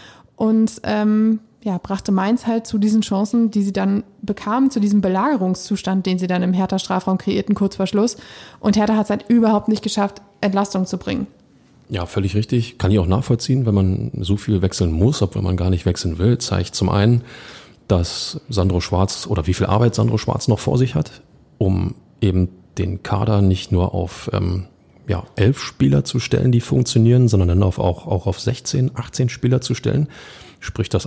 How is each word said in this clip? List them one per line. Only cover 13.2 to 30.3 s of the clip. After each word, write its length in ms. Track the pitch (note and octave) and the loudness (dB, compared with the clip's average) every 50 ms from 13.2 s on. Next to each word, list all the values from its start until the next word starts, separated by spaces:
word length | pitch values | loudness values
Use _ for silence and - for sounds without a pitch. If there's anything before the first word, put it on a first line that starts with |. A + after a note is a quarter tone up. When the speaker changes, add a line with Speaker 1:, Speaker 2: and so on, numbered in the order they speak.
| - - A#2+ - - - C3 C#3 A#2+ | 2 0 -2 -2 0 0 0 0 2
Speaker 2:
wenn 80 | A2 G2+ | 2 2
man 360 | G2 F#2+ F#2+ F#2 - - - - - | 2 2 2 0 -2 -4 -6 -6 -6
so 160 | F2 F2 G2+ | -2 -2 -2
viel 240 | G#2 - G#2+ G2+ F2+ | -2 0 0 0 0
wechseln 300 | F#2+ F#2 - - F#2 E2 | 0 0 0 0 0 0
muss, 300 | D#2+ D#2+ G2+ C3+ C#3+ - | 2 2 2 2 2 0
obwohl 180 | G#2 - - G#2 | -2 -2 -2 -4
man 140 | F#2+ F#2 F#2 | -2 -2 -2
gar 140 | F2+ F2+ F#2 | 0 0 0
nicht 160 | F#2 E2+ - | 0 0 0
wechseln 320 | F#2+ E2+ - - E2+ D#2+ E2 | -2 -2 -2 -4 -4 -2 0
will, 180 | F#2 A#2 A#2+ - | 2 2 2 0
zeigt 360 | - - F#2+ F#2 F#2 - - | -2 -4 -2 -2 -2 -4 -4
zum 140 | - G2+ F2 | -2 0 0
einen, 320 | E2+ G2+ G2+ A#2 B2 A#2+ B2 - - - - - - - - - - _ _ - | 2 2 4 4 4 2 0 -6 -20 -20 -20 -20 -20 -20 -20 -20 -20 _ _ 0
dass 520 | G2+ F2 E2+ - - - - - - D3 - - | 2 2 2 -2 -4 -8 -8 -8 -10 -12 -12 -6
Sandro 320 | A2+ G2 F2+ G2 F2 F2 | -2 0 0 2 2 0
Schwarz 460 | - - F#2 F2+ G2 - - - - | -2 0 0 0 0 0 -2 -8 -6
oder 200 | - G#2 E2 D2+ | -4 -4 -2 0
wie 80 | F2+ F2 | -2 0
viel 120 | - F#2+ | 0 0
Arbeit 280 | F#2 G2 A2 A#2+ A2+ - | 0 2 2 2 2 2
Sandro 240 | A2 A2+ A#2 A2+ A2 | 2 0 0 0 -2
Schwarz 300 | - - A#2+ A2 - - | -2 -2 -4 -2 0 0
noch 100 | G#2+ - | 0 0
vor 180 | - C#3 C#3 | 0 0 2
sich 180 | B2 C3 A#2+ - | 2 0 0 0
hat, 280 | D#3 D#3 - - - - _ _ - - _ _ - | -2 -4 -4 -8 -20 -20 _ _ -20 -20 _ _ -2
um 360 | G2+ F#2+ F#2+ F2+ F2+ F2+ - - _ _ _ - | 0 0 2 0 0 -4 -6 -8 _ _ _ -2
eben 280 | A2+ F#2+ F2+ F#2 F2+ F2+ - - - _ - - | 0 2 2 2 0 0 -2 -16 -20 _ -6 -6
den 240 | F#2 F#2 F#2+ - | -4 -4 -6 -8
Kader 380 | - - G#2 G2+ A2 A2 G#2 G2+ | -4 -4 -2 -2 0 2 2 4
nicht 300 | G2 F#2+ F#2 - - - | 4 4 2 0 0 0
nur 220 | G2 F2 F2+ F#2+ - | 0 2 2 0 0
auf, 340 | F2+ F2+ F#2+ - - - - - | -4 -4 -6 -8 -10 -8 -4 -2
ähm, 300 | G2 F2+ F2+ F#2 F#2 F#2 - _ _ _ _ _ - - - | -2 -2 -2 -2 -4 -6 -10 _ _ _ _ _ -16 -6 -6
ja, 160 | F#2+ E2 - - - | -6 -6 -6 -8 -2
elf 240 | - F#2+ B2 C#3 - | 2 2 2 2 0
Spieler 440 | - - - - C3+ C3+ C#3+ C#3+ C3+ | -6 -12 -2 0 2 2 2 2 0
zu 140 | - - A#2+ | 0 -4 -4
stellen, 340 | - - B2 - B2+ B2+ | -2 0 0 2 2 2
die 80 | A#2+ A#2+ | 2 2
funktionieren, 680 | - - C3+ C3 A#2+ - - A2+ A2+ A#2 B2 B2+ B2 G#2+ | 0 0 0 0 0 2 2 4 4 6 6 6 4 4
sondern 200 | G#2 F#2+ F2+ F2 | 4 4 4 4
dann 140 | E2+ F#2+ | 4 4
auf, 160 | G#2 F2+ - - | 2 2 0 0
auch, 280 | - F2+ E2 - - | 0 -2 -2 -2 -4
auch 200 | - G2 F#2 - | -4 -4 -2 -2
auf 140 | G2 G2 - | -4 -4 -2
sechzehn, 500 | - A2 B2 - - - - C3 B2+ C3 - | -4 -6 -6 -4 -6 -4 -2 -2 -2 -2 -4
achtzehn 340 | - - - - - B2+ A#2+ | -8 -12 -10 -4 -2 -2 -2
Spieler 300 | - - - B2 B2+ A#2+ | -2 -2 0 0 0 0
zu 140 | - - B2+ | 0 -4 -6
stellen. 340 | - - A2 G#2 C#3+ D3+ - - - - - | -2 -2 -2 0 0 -2 -2 -6 -20 -20 -20